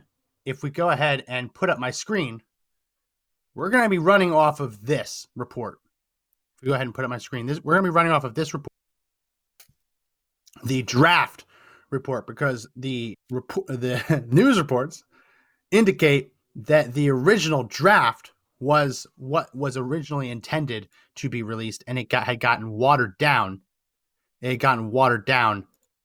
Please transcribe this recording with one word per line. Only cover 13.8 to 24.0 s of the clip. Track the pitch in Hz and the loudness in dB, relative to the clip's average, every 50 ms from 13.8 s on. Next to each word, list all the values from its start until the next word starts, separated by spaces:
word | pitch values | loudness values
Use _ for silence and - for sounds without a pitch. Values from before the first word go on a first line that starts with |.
| 123 123 123 117 - - 156 143 123 | -2 -2 -2 -2 0 0 0 0 0
<laughs> | 117 123 | 2 4
news | 165 240 277 254 190 | 4 6 6 4 2
reports | 147 - 131 123 135 165 - - _ _ _ _ _ _ _ _ _ _ _ _ _ - | 2 0 0 -2 -2 -4 -8 -16 _ _ _ _ _ _ _ _ _ _ _ _ _ 0
indicate | 180 220 226 190 143 - 165 147 143 139 - - _ _ _ _ - | 2 4 4 4 2 4 4 4 4 2 0 -4 _ _ _ _ -20
that | - 107 - 151 151 135 120 120 | -10 -2 2 4 4 4 2 0
the | 147 147 143 | 0 2 2
original | 135 127 127 185 226 202 151 160 156 135 117 | 2 2 4 4 4 4 2 0 0 -2 -2
draft | 107 - - 147 196 214 180 131 113 - - - - _ _ _ _ _ - | -4 -4 2 4 4 6 6 4 2 0 -2 -8 -20 _ _ _ _ _ -6
was | 127 139 151 151 147 139 117 - - _ _ | 0 2 2 2 2 0 -2 -6 -12 _ _
what | - 131 131 147 165 - - - | -16 -8 -4 -2 -2 -2 -4 -8
was | 131 143 135 123 | -6 -6 -6 -4
originally | 131 123 127 151 165 143 147 151 143 131 123 | -6 -6 -4 -6 -6 -6 -6 -6 -6 -6 -6
intended | 120 117 - - 151 156 151 123 117 107 98 _ _ _ _ _ _ | -8 -10 -8 -4 -4 -4 -2 -4 -6 -8 -10 _ _ _ _ _ _
to | - - 127 | -10 -8 -6
be | 113 120 110 | -6 -6 -6
released, | 104 113 110 113 110 - - - | -6 -6 -8 -8 -8 -10 -10 -10
and | - 127 127 | -8 -6 -6
it | 110 - | -4 -2
got, | - 123 107 | -2 -2 0
had | 127 123 110 | 0 -4 0
gotten | - 120 117 98 107 110 | 2 0 0 0 -2 -6
watered | 107 107 127 139 147 135 123 98 - - | -4 0 4 4 4 4 2 -2 -2 0
down. | 147 147 139 120 104 95 95 98 _ _ _ _ _ _ _ _ | 2 2 2 2 0 -2 -6 -12 _ _ _ _ _ _ _ _